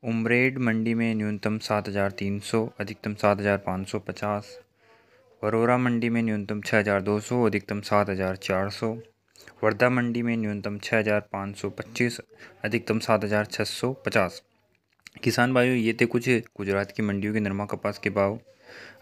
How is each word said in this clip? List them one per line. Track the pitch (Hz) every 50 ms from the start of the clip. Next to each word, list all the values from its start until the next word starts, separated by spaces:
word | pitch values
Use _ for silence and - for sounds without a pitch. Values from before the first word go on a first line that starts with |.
| -
उमरेड | 123 113 113 113 113 117 123 127 131 131 135
मंडी | 127 120 110 113 110 113 117
में | 113 117 113 113
न्यूनतम | 110 107 107 107 101 - 110 107 110
सात | - - 110 104 101 107
हज़ार | 101 101 98 98 95
तीन | - 101 98 101 101
सौ, | 101 - - 113 110 120 - _
अधिकतम | 104 98 110 - - 107 104
सात | 104 - 104 104 98
हज़ार | 101 104 101 98
पाँच | - - 92 92 95 -
सौ | - 107
पचास। | 95 - 104 - - 104 104 104 104 - - - - _ _ _ _ _ _ _ _ _ _ _ _ _ _ _ -
वरोरा | 107 107 113 117 117 123 127
मंडी | 127 123 120 117 113 120
में | 117 117 113
न्यूनतम | 113 107 107 101 101 107 107
छः | 104 - - 110
हज़ार | 104 104 101 98 95
दो | 104 104 104
सौ, | 104 - 123 123 120
अधिकतम | 110 95 104 95 - 104 104 101
सात | - - 104 104 95
हज़ार | 98 92 95 92 95 92
चार | - - 98 92 98 101
सौ। | 101 - - 113 110 117 113 _ _ _ _ _ _ - - - - _ -
वर्धा | 110 107 101 123 123
मंडी | 127 127 120 120 117 120 117
में | 117 117
न्यूनतम | 113 110 104 104 104 98 107 104 104
छः | - - - 113
हज़ार | 107 107 104 104 101 _ -
पाँच | 101 98 98 101
सौ | - - 101
पच्चीस, | 95 - 110 - - - 123 120 117 - - _ _ _ - - - _ -
अधिकतम | 107 107 117 - - 107 113
सात | - - 113 107 101
हज़ार | 104 104 104 104
छः | 104 - - 110
सौ | - - - - 123 135 - -
पचास। | - 101 117 98 87 - - _ _ _ _ _ _ _ _ _ _ _ _ _ - _ - -
किसान | 123 110 - 120 123 131
भाइयों, | 127 123 127 127
ये | 123 113 110 110
थे | - 120
कुछ | 117 - 123 120 131
गुजरात | 127 113 107 - _ - 104 98 98 98 101 101 -
की | - 110
मंडियों | 104 101 101 98 104 107
के | 110
नरमा | 107 101 98 98 104
कपास | 101 - - - 104 104 -
के | - 104
भाव। | 98 101 98 98 104 120 - _ - _ _ - - - - - - -